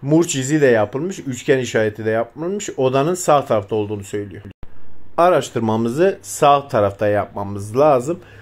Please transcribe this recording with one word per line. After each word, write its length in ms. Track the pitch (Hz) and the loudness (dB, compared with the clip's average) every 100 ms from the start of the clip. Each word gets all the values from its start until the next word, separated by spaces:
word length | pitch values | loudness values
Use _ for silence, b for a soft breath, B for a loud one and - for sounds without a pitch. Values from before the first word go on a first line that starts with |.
murç 340 | 139 156 170 143 | 2 2 2 -2
izi 260 | 131 156 | 0 2
de 60 | 143 | 4
yapılmış, 520 | 113 104 135 170 190 | 4 2 -2 -8 -8
üçgen 400 | 139 123 - 135 | -10 -10 0 0
işareti 460 | 120 120 110 107 110 | 2 0 0 -2 -2
de 40 | |
yapılmış. 600 | 110 117 - 165 202 - - | -2 -2 -6 -8 -6 -8 -2
Odanın 360 | 131 131 147 | 0 2 -2
sağ 320 | 180 - 147 127 | -2 2 2 4
tarafta 300 | 113 101 110 | -2 0 -4
olduğunu 280 | 104 104 | -4 -6
söylüyor. 400 | 98 104 104 92 101 - - b b b - - | -8 -8 -8 -14 -18 -14 -10 b b b -6 2
Araştırmamızı 1000 | 175 165 127 127 113 110 117 127 190 190 | 4 4 0 -4 -2 0 -2 2 0 0
sağ 460 | - - 147 143 139 | -10 0 4 4 2
tarafta 400 | 123 101 98 107 | 0 0 0 0
yapmamız 720 | 104 95 107 101 101 101 113 | 0 -2 -6 -8 -8 -6 2
lazım. 420 | 151 135 127 175 B B | 4 4 0 -8 B B